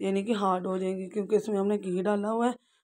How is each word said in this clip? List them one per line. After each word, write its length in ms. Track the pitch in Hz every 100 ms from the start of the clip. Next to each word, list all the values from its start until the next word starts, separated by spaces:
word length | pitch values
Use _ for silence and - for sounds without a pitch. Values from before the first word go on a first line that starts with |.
यानी 220 | 196 196
कि 80 | 202
हार्ड 320 | 214 196 185 185
हो 100 | 185
जाएंगी, 280 | 185 190 185
क्योंकि 280 | 214 190 214
इसमें 220 | 208 202
हमने 200 | 202 208
घी 240 | 190 180
डाला 260 | 190 208 208
हुआ 200 | 226 240
है, 60 | 247 _ _